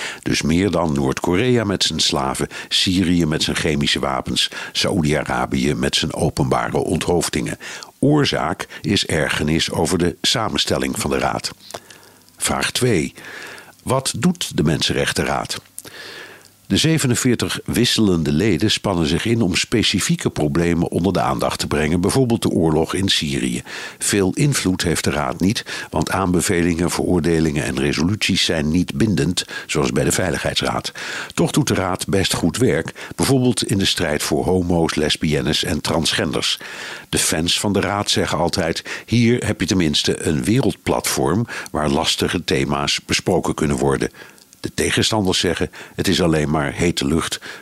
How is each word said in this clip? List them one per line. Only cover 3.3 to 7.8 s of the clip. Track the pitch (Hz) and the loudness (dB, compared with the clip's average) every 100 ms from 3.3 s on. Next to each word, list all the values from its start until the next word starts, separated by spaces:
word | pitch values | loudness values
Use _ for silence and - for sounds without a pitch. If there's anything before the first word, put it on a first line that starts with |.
| 78 | 0
zijn | - 71 | -2 -2
chemische | 85 73 71 69 | 0 0 0 0
wapens, | 67 65 - 62 - - - | -2 -2 -2 -2 -2 -6 -6
Saoedi-Arabië | - - - 73 73 - 62 64 67 69 | -2 0 0 2 0 0 -2 -2 0 0
met | 76 69 - | 0 0 0
zijn | - | -2
openbare | - 82 - 65 62 58 76 | 0 -2 0 0 0 0 -2
onthoofdingen. | - - - 87 - 73 - - - - | 0 0 2 0 0 -2 -4 -6 -12 -14